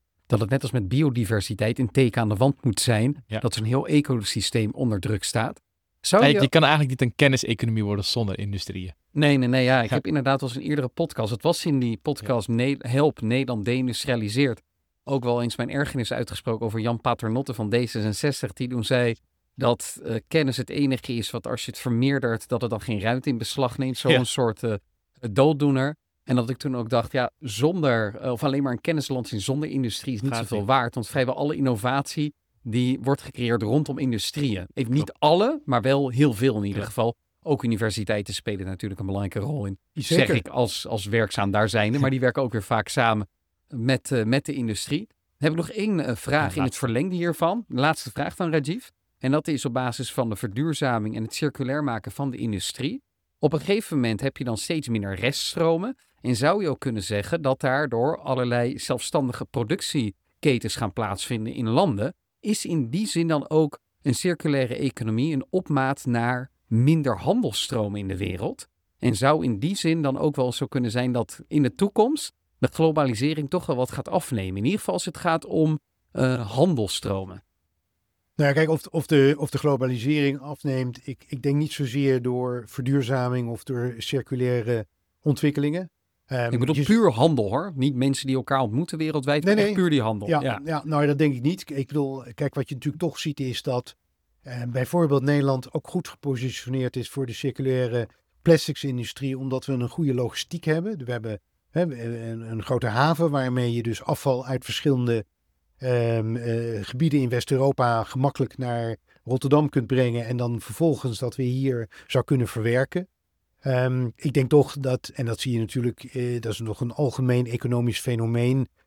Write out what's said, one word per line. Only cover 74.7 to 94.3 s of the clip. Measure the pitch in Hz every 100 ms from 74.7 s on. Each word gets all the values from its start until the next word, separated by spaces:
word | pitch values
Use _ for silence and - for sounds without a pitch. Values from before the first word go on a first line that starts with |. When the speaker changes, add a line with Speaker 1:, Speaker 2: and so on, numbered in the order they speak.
| 202
Speaker 1:
geval | -
als | 180 -
het | -
gaat | 175 165 -
om, | - 160 156 _ _ _
eh, | - 131 127 107
handelstromen. | 110 180 135 101 - 104 95 95 95 _ _ _ _ _ _ _ _ _ -
Speaker 3:
Nou | 143
ja, | 139
kijk, | 160
of, | 160 -
of | 165 -
de, | 147 135 151
of | 151
de | 143
globalisering | 147 135 127 123 123 151 139 139
afneemt, | 143 139 147 131 123 117 -
ik, | 127 -
ik | 131
denk | 139 143
niet | 151
zozeer | - 135 135 139 131
door | 123 123 123 123 113
verduurzaming | - 127 139 120 135 123 127 117
of | 113
door | - 123 123 117
circulaire | - 139 - 127 123 123 113 117 104 _ _ _
ontwikkelingen. | 156 135 147 147 147 170 180 _ _ _ -
Ehm, | 131 120
Speaker 1:
Ik | 120
bedoel | 127 147
Speaker 3:
je |
z- | 143
Speaker 1:
puur | 220 202
handel, | 110 160 135 101
hoor. | 123 196 139
Niet | 139 123
mensen | 135 135 135
die | 131
elkaar | - 135
ontmoeten | 117 117 170 160
wereldwijd, | 156 151 135 147
Speaker 3:
Nee, | 180 214
Speaker 1:
maar |
echt | 208
Speaker 3:
nee. | 190
Speaker 1:
puur | 180
die | 147
handel. | 110 107 104
Speaker 3:
Ja, | 151
Speaker 1:
Ja. | 135 104 151
Speaker 3:
ja, | 151 156
nou, | 151 147
dat | 143
denk | 156 127
ik |
niet. | 135 185 -
Ik | 139 135
bedoel, | 151 139 135 120 -
kijk, | 147 -
wat | 123
je | 131
natuurlijk | 147 156
toch | 170 -
ziet | 160 143
is | 131 113
dat, | - 123 - - _ _ _